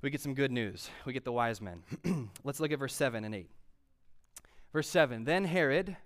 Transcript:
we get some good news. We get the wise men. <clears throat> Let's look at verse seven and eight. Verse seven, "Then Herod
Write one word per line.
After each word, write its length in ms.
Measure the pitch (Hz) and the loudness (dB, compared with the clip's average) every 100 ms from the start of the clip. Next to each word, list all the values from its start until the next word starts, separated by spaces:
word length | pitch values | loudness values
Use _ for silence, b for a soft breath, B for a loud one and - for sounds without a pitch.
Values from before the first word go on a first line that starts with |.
we 80 | 139 | -2
get 120 | 143 | -2
some 140 | 147 135 | -4 0
good 160 | 139 | 2
news. 380 | 123 110 87 - B - | 2 -2 -4 -12 B -6
We 80 | |
get 120 | 131 127 | -6 -2
the 60 | |
wise 300 | 120 117 107 | 0 2 0
men. 220 | 101 87 - - | -6 -10 -10 -6
<clears throat> 400 | 175 175 113 - | -2 -2 -2 -8
Let's 160 | 143 139 | -8 -2
look 120 | 156 | 0
at 80 | 147 | 0
verse 160 | 135 - | -2 2
seven 280 | 139 113 | 2 2
and 120 | 110 107 | -4 -6
eight. 140 | 85 - - - _ _ - - _ - b b b | -10 -18 -20 -20 _ _ -20 -20 _ -20 b b b
Verse 160 | 151 151 | -2 2
seven, 380 | 185 147 120 117 | 4 4 4 2
"Then 200 | 175 196 | 2 4
Herod 520 | 180 147 147 190 185 | 4 4 4 0 -8